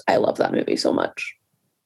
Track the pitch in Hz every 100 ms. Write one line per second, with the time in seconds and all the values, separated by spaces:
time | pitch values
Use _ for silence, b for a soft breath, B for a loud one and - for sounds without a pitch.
0 | - - - - - - - - - -
1 | 50 - - - _ _ _ _